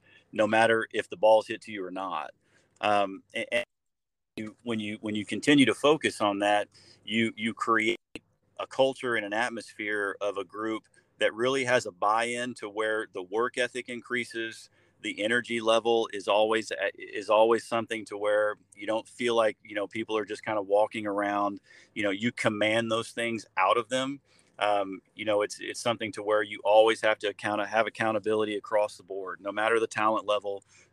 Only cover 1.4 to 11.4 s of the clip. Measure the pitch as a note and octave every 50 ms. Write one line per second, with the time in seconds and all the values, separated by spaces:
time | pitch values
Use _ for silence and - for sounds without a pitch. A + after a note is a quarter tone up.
1.4 | - - A2+ G2+ - A2+ G#2+ G2+ F#2 F2+ F2+ F#2 F#2+ F#2+ E2+ D#2 C#2+ A1+ - _
2.4 | _ _ _ _ _ _ _ - - G#2 G#2 G2+ G2+ G2 G2 F#2 - _ - A2+
3.4 | G#2+ - - G2+ G2+ - _ _ _ _ _ _ _ _ _ _ _ _ - -
4.4 | A2 G#2+ - _ - A#2+ A#2 A2+ G#2 G#2 G#2+ G#2+ - G#2+ G#2+ G#2+ G#2 - A#2 G2+
5.4 | - C#3+ D3 C#3+ C3 - - - - D3 D#3+ D3+ - G#2+ - - A2 G#2 G2+ G2
6.4 | G2+ G2+ G#2 G#2 G2+ - _ - - - - _ _ - G#2 A2+ A2+ A2+ - G#2+
7.4 | A2 A#2 G2+ - - A#2 A2+ A2 A2 A2 G2+ - _ _ - - _ _ _ _
8.4 | _ _ _ - G2 - - - C3 C3+ B2+ - - B2+ A#2 A2 G#2 G2+ G#2 A2
9.4 | A#2+ A#2+ A#2 G#2+ G2 - - - G#2+ G#2 G#2+ G#2 G2+ G2 F#2 - G2+ G#2 F#2+ G2
10.4 | G2 F2 - G#2 A2 A2+ A2 G#2+ - _ _ _ _ _ _ - G#2+ G2 - G#2+